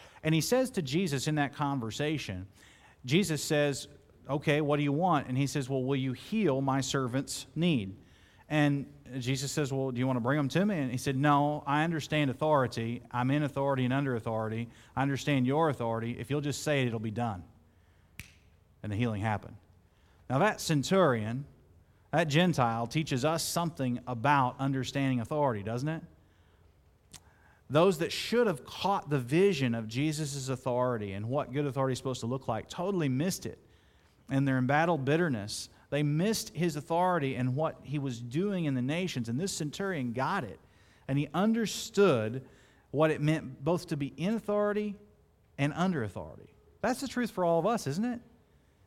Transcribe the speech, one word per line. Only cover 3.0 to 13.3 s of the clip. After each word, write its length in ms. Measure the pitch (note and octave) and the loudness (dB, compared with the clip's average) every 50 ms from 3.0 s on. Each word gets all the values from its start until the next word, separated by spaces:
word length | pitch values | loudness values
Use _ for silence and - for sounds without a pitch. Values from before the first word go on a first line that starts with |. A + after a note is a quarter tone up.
| - | -2
Jesus 380 | B2+ C3 F#3 G#3 D#3 D#3 C#3+ - | 2 4 4 4 2 0 -2 -2
says, 440 | - D#3 D3 D3 C#3+ C#3 B2+ - - - - - - - _ - - | 0 2 2 2 2 0 -2 -8 -12 -18 -20 -20 -20 -20 _ -8 -4
"Okay, 340 | C3+ D3+ - D#3+ C#3+ D3 | -4 0 2 2 2 4
what 160 | D#3 C#3+ D3 D3 | 2 2 2 2
do 60 | D3 | 2
you 80 | C#3+ | 0
want?" 360 | C#3 D3 F3+ F#3 E3 C#3+ - - | 0 2 2 4 2 2 2 0
And 100 | B2+ C3 | 0 0
he 80 | C#3+ | 0
says, 240 | C3 - D3+ C3 A#2+ | 0 0 -2 -2 -2
"Well, 140 | C3+ C3 B2+ | -2 -2 0
will 140 | B2+ C#3+ C#3 | 0 0 0
you 160 | C3 C3 B2 | 0 -2 -4
heal 480 | - - - G#3 A3+ G#3+ E3 C3+ C3+ | -6 -6 -4 -2 2 2 2 2 2
my 200 | C#3 C3+ C3 C3+ | 2 2 2 2
servant's 640 | C3 - - C#3+ C3 A#2+ A2+ C3+ C#3+ - - - - - - | 0 0 0 0 0 0 -2 -2 -2 -4 -6 -10 -10 -8 -4
need?" 400 | D#3 E3 F3+ D#3+ B2 G2 F#2+ G2 - - - - - - - _ - - - | 0 2 2 2 2 0 -4 -8 -12 -18 -20 -20 -20 -20 -20 _ -20 -10 -2
And 380 | D3 D3+ D3 D3 C#3+ C#3+ C3+ - - - - A2+ B2 C3+ | 0 2 2 2 2 0 -2 -8 -14 -18 -16 -12 -10 -6
Jesus 320 | A#2+ B2 C#3 C3 C#3 C3+ | -2 -2 -2 -2 -2 -4
says, 200 | - D#3+ D3 B2+ | -2 -2 -2 -2
"Well, 200 | C3+ C3+ C3 C3+ | -2 -2 -2 -2
do 80 | B2+ A#2 | -2 0
you 80 | B2+ C3 | 0 0
want 100 | C3 B2 | 0 0
to 40 | |
bring 160 | A2+ B2 C#3 D3+ | 2 2 2 2
them 120 | C#3+ C3 | 0 0
to 160 | - E3 G3 | 2 2 2
me?" 140 | G#3 G#3 D#3+ | 2 2 0
And 120 | C#3 B2+ | -2 -2
he 60 | A2+ B2+ | -4 -4
said, 200 | - D3 C3+ C3 | -2 -2 0 2
"No, 460 | C#3+ D3+ D3 C#3+ C#3+ D3 D3 D3+ - C#3+ | 4 4 6 4 4 2 0 -2 -2 0
I 160 | C#3 D3+ D#3 | 0 2 2
understand 480 | E3+ E3+ D#3 C3 - D#3 D3+ D3 C3+ | 0 0 -2 -2 -2 0 0 2 0
authority. 720 | A#2+ - D#3 D#3 D3+ C#3+ B2+ A#2 - B2 A2+ A2+ A#2 A#2+ A#2+ - | 0 0 2 4 4 4 4 2 0 -4 -4 -4 -4 -6 -8 -6
I'm 180 | - A#2+ B2 | -4 -2 0
in 140 | B2+ | 2